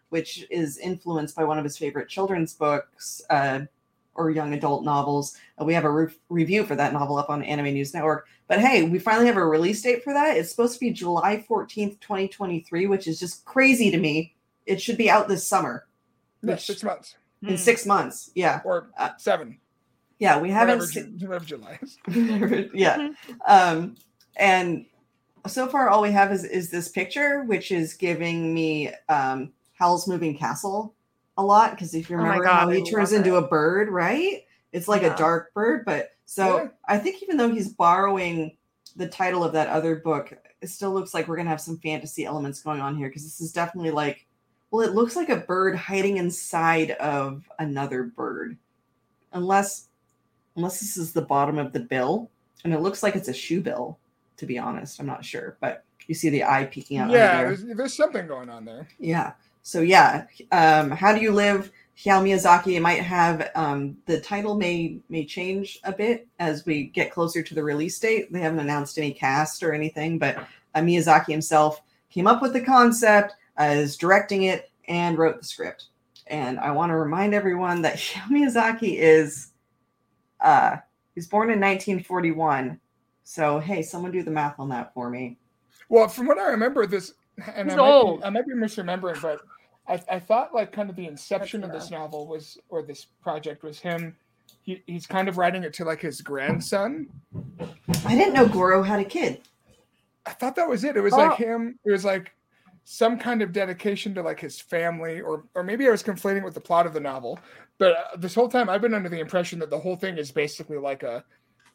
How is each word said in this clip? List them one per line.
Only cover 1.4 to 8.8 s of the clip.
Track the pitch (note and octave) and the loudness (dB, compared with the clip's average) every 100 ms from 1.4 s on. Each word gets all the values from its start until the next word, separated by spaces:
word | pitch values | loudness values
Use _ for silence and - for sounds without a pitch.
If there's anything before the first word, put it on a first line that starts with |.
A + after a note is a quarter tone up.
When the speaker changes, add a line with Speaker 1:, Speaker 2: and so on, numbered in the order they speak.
Speaker 1:
one | D#3 D#3 | -2 -2
of | |
his | D3 - | -4 -6
favorite | D3+ C#3 - | -6 -6 -8
children's | - G3 F#3 D#3+ | -4 -2 -2 -4
books, | - D3+ D3 - _ - - - | -2 0 0 -4 _ -16 -10 -2
uh, | D3 C#3 C3+ D3 _ _ _ _ | 0 2 -2 -8 _ _ _ _
or | - E3 | -4 -2
young | D#3 D3 | -2 -4
adult | D3 D3 C#3+ | -2 -2 -2
novels. | C#3 C#3+ C#3 C#3+ C#3+ - - - | 0 0 0 -2 -4 -10 -20 -6
Uh, | |
we | D3+ | -2
have | E3+ | 0
a | D3+ | 2
re-, | D3 D#3+ - - | 0 0 -4 -4
review | E3+ D#3+ G3+ | -2 2 0
for | G3+ C#3 | 0 0
that | C#3+ | 0
novel | D3 C#3 C#3+ | 0 -2 -2
up | C#3+ | -2
on | D3 | -4
Anime | C#3+ D3 C#3+ | -4 -4 -2
News | C#3 C#3 | -4 -4
Network. | F3 D#3 D3 - _ - | -4 -2 -2 -6 _ -2
But | F3+ | 2
hey, | B3 A#3+ | 4 4